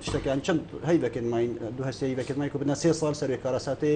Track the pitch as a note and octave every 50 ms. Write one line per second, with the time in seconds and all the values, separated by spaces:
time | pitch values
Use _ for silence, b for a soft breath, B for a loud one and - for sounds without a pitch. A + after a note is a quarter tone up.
0 | - - - C#3+ - C#3+ C3+ C#3 C#3 - F3+ D3+ - - - - - D3 F3 D#3
1 | C3 A#2 A#2 B2+ A#2 A#2 A#2+ A#2 A#2+ A#2+ A2+ - - A2 B2 B2+ C3+ C3+ B2 -
2 | C#3 C3+ B2+ C3 A#2+ - C3+ C#3 C#3+ C#3 - C3+ C#3 C#3+ C#3+ C#3 - E3+ D#3 -
3 | D#3 D3+ C#3+ - D3 C3+ B2+ A#2+ - C3 C3 B2 - C#3 C3 - D#3 D3+ D3+